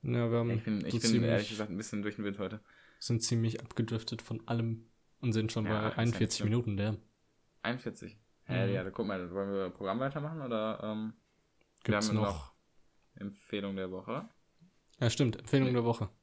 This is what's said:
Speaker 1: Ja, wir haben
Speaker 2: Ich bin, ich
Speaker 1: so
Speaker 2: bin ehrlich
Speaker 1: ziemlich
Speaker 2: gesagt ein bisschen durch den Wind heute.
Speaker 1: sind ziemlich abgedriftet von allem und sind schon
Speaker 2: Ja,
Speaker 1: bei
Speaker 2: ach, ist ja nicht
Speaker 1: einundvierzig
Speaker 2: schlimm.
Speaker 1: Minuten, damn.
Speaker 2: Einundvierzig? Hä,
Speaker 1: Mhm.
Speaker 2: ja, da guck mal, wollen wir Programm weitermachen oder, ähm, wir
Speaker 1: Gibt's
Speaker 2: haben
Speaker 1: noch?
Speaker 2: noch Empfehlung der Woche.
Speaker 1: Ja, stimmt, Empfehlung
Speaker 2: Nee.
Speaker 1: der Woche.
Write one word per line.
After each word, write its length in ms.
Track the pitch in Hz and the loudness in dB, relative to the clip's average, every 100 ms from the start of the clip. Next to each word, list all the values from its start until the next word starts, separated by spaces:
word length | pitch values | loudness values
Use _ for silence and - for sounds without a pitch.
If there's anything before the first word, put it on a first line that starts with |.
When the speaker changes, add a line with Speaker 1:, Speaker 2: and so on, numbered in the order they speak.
Speaker 1:
Ja, 280 | 139 120 117 | 0 0 2
wir 80 | 117 | 2
haben 120 | 117 | 2
Speaker 2:
Ich 140 | 113 | 0
bin, 200 | 110 104 | 2 0
ich 80 | - | 0
Speaker 1:
so 60 | 117 | 2
Speaker 2:
bin 220 | 113 120 | 4 4
ehrlich 260 | 117 82 107 | 4 2 0
Speaker 1:
ziemlich 0 | |
Speaker 2:
gesagt 220 | 110 107 | -4 -4
ein 60 | 92 | -4
bisschen 260 | 110 107 | -4 -4
durch 140 | 104 104 | -4 -2
den 80 | |
Wind 140 | 101 98 | -4 -2
heute. 220 | 95 110 - - - - | -6 -6 -14 -20 -20 -12
Speaker 1:
sind 240 | - 117 | 0 0
ziemlich 380 | - 117 113 110 | 2 2 2 -2
abgedriftet 600 | - - 113 113 - 113 | -8 -2 -2 -2 -4 -8
von 240 | - 113 - | -8 -10 -4
allem 380 | 117 117 113 113 _ _ _ | -2 0 -2 -8 _ _ _
und 120 | 123 | 0
sind 180 | 110 110 | 2 2
schon 120 | - | 0
Speaker 2:
Ja, 80 | 110 | 0
Speaker 1:
bei 40 | 107 | 2
Speaker 2:
ach, 80 | 107 | 0
ist 0 | |
ja 40 | |
nicht 80 | - | 2
Speaker 1:
einundvierzig 400 | 117 113 113 - | 2 4 2 2
Speaker 2:
schlimm. 100 | 110 | 2
Speaker 1:
Minuten, 260 | 117 117 101 | 2 2 0
damn. 220 | 104 107 - _ _ _ _ _ | 0 -2 -8 _ _ _ _ _
Speaker 2:
Einundvierzig? 560 | - 127 120 - - - _ _ | -6 -4 -6 -8 -14 -16 _ _
Hä, 220 | - 92 98 | -4 0 2
Speaker 1:
Mhm. 40 | |
Speaker 2:
ja, 100 | 98 | 2
da 80 | 92 | -2
guck 160 | 95 101 | -2 -2
mal, 240 | 95 90 | -2 -2
wollen 200 | 92 98 | -2 0
wir 180 | 98 92 | 0 -2
Programm 300 | - 98 104 | -2 -2 0
weitermachen 400 | 135 147 147 160 | 0 -2 -6 -6
oder, 400 | 135 113 110 107 | -4 -2 -2 -2
ähm, 300 | 107 107 110 - _ _ _ _ _ _ | -4 -4 -4 -8 _ _ _ _ _ _
wir 120 | - 104 | 2 4
Speaker 1:
Gibt's 120 | 107 | 4
Speaker 2:
haben 60 | |
Speaker 1:
noch? 100 | 107 | 4
Speaker 2:
noch 280 | 104 87 69 _ _ _ _ _ _ - | 2 0 -6 _ _ _ _ _ _ -10
Empfehlung 600 | 101 98 - 107 101 98 | -10 -10 -6 -4 -4 -4
der 140 | 92 | -6
Woche. 380 | 92 92 123 226 _ _ _ - _ - - | -8 -6 -8 -8 _ _ _ -20 _ -20 0
Speaker 1:
Ja, 120 | 120 | 0
stimmt, 260 | - 127 113 | 4 2 2
Empfehlung 300 | - 139 131 | 2 4 6
Speaker 2:
Nee. 60 | |
Speaker 1:
der 100 | 123 | 4
Woche. 240 | 117 117 101 _ | 2 2 -2 _